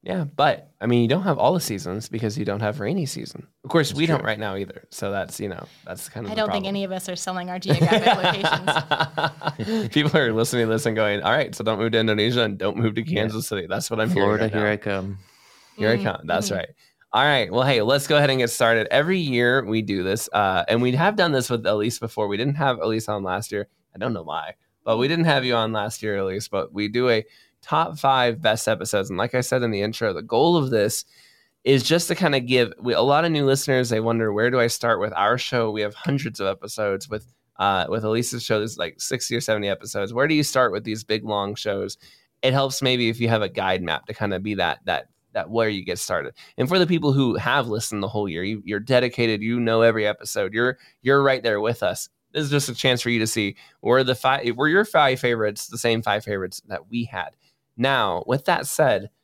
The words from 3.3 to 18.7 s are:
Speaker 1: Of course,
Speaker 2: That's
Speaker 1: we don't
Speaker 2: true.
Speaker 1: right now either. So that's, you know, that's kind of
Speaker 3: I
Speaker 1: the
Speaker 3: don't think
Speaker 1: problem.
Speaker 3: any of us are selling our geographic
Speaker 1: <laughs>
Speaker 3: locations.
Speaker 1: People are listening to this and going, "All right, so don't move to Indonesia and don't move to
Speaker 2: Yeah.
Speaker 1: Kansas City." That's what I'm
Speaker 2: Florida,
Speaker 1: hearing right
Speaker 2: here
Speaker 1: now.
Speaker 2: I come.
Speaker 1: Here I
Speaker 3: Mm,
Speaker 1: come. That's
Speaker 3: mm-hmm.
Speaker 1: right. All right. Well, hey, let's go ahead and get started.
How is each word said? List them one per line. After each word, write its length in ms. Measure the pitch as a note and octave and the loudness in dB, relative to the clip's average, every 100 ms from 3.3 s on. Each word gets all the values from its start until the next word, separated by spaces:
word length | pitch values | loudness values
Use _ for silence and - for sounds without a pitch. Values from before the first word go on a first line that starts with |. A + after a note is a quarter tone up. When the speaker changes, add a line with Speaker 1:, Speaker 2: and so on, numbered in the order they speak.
| - - _ | -14 -20 _
Speaker 1:
Of 40 | C3 | 0
course, 220 | E3 C#3+ | 0 2
Speaker 2:
That's 80 | C#3+ | 0
Speaker 1:
we 80 | D#3+ | 0
don't 140 | D3 | 2
Speaker 2:
true. 80 | B2 | 0
Speaker 1:
right 100 | G#2 | -4
now 180 | G#2+ G2 | -4 -6
either. 280 | F#2+ - - | -8 -10 -18
So 220 | - G2+ | -8 -6
that's, 280 | G2 F2 - | -4 -6 -6
you 120 | G#2 | -8
know, 160 | F2 - - | -8 -14 -20
that's 240 | - F2+ - | -16 -14 -12
kind 160 | - | -10
of 80 | G3+ | -8
Speaker 3:
I 20 | |
Speaker 1:
the 60 | A3 | -4
Speaker 3:
don't 60 | G#3+ | -2
think 120 | G3 | -2
Speaker 1:
problem. 40 | F#3+ | -4
Speaker 3:
any 100 | G3 | -4
of 80 | G3 | -4
us 140 | F#3 F#3 | -6 -8
are 60 | F3 | -8
selling 340 | - F#3 F3+ | -6 -6 -6
our 80 | F3+ | -8
geographic 480 | F#3 C#3+ D#3+ A3 F3 | 0 2 4 4 4
Speaker 1:
<laughs> 1500 | F#3+ F3+ E3 D#3+ D3 D3+ D#3 D3+ D3 C3 - D3+ - - - | 4 2 0 0 0 0 -2 0 -2 -2 0 -2 -2 -8 -6
Speaker 3:
locations. 300 | A#2+ A3 F3+ | -4 -2 0
Speaker 1:
People 260 | D3 D3+ E3 | 2 4 4
are 140 | B2+ | 4
listening 340 | A2 A#2 B2 A2+ | 2 2 2 2
to 60 | |
this 140 | A2 A#2 | 2 0
and 100 | A2 | 2
going, 240 | G#2 G2+ | 2 2
"All 100 | G2 | 2
right, 220 | C3 C3+ | 2 0
so 80 | - | -2
don't 160 | A2 G#2+ | -2 0
move 140 | A2+ | 2
to 60 | A2+ | 2
Indonesia 460 | A2+ G#2+ G#2+ B2 | 2 2 2 2
and 120 | A2+ G2+ | 0 0
don't 220 | F#2+ G2 | -4 0
move 160 | A2+ | 0
to 120 | G#2+ A2+ | 0 -2
Speaker 2:
Yeah. 140 | G#2 | -2
Speaker 1:
Kansas 260 | A2 A2 - | 0 -2 -4
City." 200 | G#2 E2+ | -6 -4
That's 240 | F#2+ - | -4 -4
what 100 | A2+ | -2
I'm 80 | A2 | 0
Speaker 2:
Florida, 400 | F#2 G2 G#2+ A2 | 2 2 2 0
Speaker 1:
hearing 160 | G#2+ | 0
right 160 | G#2 G#2 | 0 0
Speaker 2:
here 100 | G#2+ | -2
Speaker 1:
now. 40 | G2 | -4
Speaker 2:
I 20 | |
come. 160 | F#2+ G2 - _ _ - _ - | -6 -10 -16 _ _ -20 _ -2
Speaker 1:
Here 140 | G#2+ | 0
I 60 | A2+ | 2
Speaker 3:
Mm, 40 | |
Speaker 1:
come. 160 | G2+ F2 | 0 -4
That's 220 | D#2+ E2+ G2+ | -2 -2 0
Speaker 3:
mm-hmm. 100 | G2 | -4
Speaker 1:
right. 120 | - - _ _ _ | -6 -14 _ _ _
All 120 | G#2+ | 2
right. 260 | C#3+ C#3 G2 | 4 2 2
Well, 140 | A2 B2+ | 0 2
hey, 160 | B2+ | 2
let's 240 | A2 C#3 C#3 | 2 0 2
go 100 | D3 | 4
ahead 140 | C#3+ | 4
and 80 | C3 | 2
get 120 | A#2+ | 0
started. 360 | - A#2 | 2 4